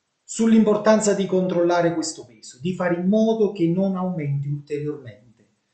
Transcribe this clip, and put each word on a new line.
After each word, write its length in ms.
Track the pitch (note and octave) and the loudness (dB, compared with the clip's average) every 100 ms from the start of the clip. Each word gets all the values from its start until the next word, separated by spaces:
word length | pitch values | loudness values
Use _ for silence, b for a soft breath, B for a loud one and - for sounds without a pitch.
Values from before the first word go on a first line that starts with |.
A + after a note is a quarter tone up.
| _ _ | _ _
sull'importanza 880 | - - A3+ A3 G#3 G3+ G#3+ G#3+ G#3 G3 | -14 -2 4 4 4 2 4 4 2 0
di 100 | F#3 | 0
controllare 680 | F#3 F3+ F3 F3 F3 E3+ D#3+ | 0 0 2 2 2 2 -2
questo 300 | D3+ - - | -6 -10 -18
peso, 340 | - - B2 | -20 -20 -8
di 140 | E3+ F3+ | -8 -4
fare 200 | F3 F3 | -2 -2
in 120 | F#3 | 0
modo 440 | G#3+ A3 A3 G3 | 2 2 2 -2
che 160 | - E3 | 0 0
non 280 | F3+ G3 F#3 | 0 0 -2
aumenti 520 | F#3 D#3+ C#3+ C#3 C#3+ | -4 -4 -4 -6 -6
ulteriormente, 1000 | D3 - D3 D3+ C3+ A#2 G2+ _ _ _ _ _ | -8 -8 -8 -8 -10 -16 -20 _ _ _ _ _